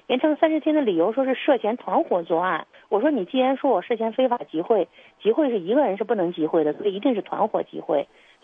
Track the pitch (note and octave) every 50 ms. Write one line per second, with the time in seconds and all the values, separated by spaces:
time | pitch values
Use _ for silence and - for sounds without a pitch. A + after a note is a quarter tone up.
0 | _ - A#3+ C4 - D#4 D4+ D4+ E4 D#4 D#4 D4+ - D#4 D4+ D#4 C#4 G#3+ F3 E3
1 | E3+ A3 A3 C4+ C4 C4 B3+ - - - C4+ - - G3+ A#3+ - - - F#3+ C4+
2 | E4 - G#3+ F3 E3 - F3 E3 F3+ F#3 E3+ D#3 - - - - - _ - G3
3 | A#3 D#4 D4 A3+ F3+ - - C4 B3+ C4 C4+ C4 - C#4 A3+ F3+ F#3 - A#3+ G#3
4 | A3+ A3+ G#3+ - C4 B3 A#3+ A#3+ - - - D#3 - - A#3 G3 E3 - _ -
5 | - - _ _ - G3+ A#3 - D4+ C4 A#3 G3+ D#3+ F3 A#3 D4+ C#4 G#3 F#3+ -
6 | A3 G3+ A#3+ G3+ E3+ F3 F3 E3+ D3+ D#3 - E3 D3+ D3+ D3 - - G#3 F#3 G3+
7 | G3+ C#4 A#3+ G3+ - - - D3+ G3 G#3+ - E3+ - - - E3+ - - D#3+ C#3+
8 | - - _ _ _ _ _ _